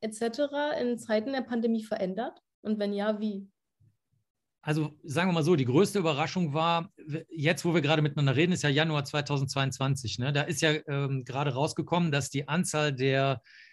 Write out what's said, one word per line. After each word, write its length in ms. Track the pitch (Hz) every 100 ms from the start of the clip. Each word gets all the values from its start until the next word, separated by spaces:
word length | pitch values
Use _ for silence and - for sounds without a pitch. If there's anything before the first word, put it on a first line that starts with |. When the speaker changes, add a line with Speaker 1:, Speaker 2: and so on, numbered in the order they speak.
Speaker 1:
et 140 | 220 220
cetera 560 | 233 226 285 285 294
in 260 | - 247 233
Zeiten 360 | - 214 220
der 80 | 269
Pandemie 420 | 262 240 226 226
verändert? 580 | 214 - 185 190 269 - _ _
Und 180 | 214 214
wenn 120 | 202
ja, 280 | 202 208 208
wie? 280 | 214 196 196 _ _ _ _ _ _ _ _ _ _ _
Speaker 2:
Also 340 | - 156 147 -
sagen 260 | - 139 185
wir 40 |
mal 100 | 165
so, 120 | 151 170
die 100 | 120
größte 340 | 135 202 202
Überraschung 540 | 165 139 156 185 165
war, 380 | 147 165 170 170 -
w-, 260 | 156 151 -
jetzt, 340 | 165 147 147
wo 120 | 170 170
wir 60 |
gerade 200 | 139 156
miteinander 340 | 151 143 139 131
reden, 160 | 175
ist 120 | 180
ja 60 | 147
Januar 360 | 143 160 151 139
zweitausendzweiundzwanzig, 1120 | 151 139 143 135 139 135 - 135 135 113 -
ne? 160 | 127
Da 80 | 143
ist 200 | 147 147
ja, 120 | 160 151 -
ähm, 360 | 143 139 135
gerade 300 | 120 127 147
rausgekommen, 580 | 123 151 - 156 170 170
dass 200 | 143 143
die 160 | 139 139
Anzahl 440 | 139 139 151 151
der, 520 | 131 135 135 135 123 - - -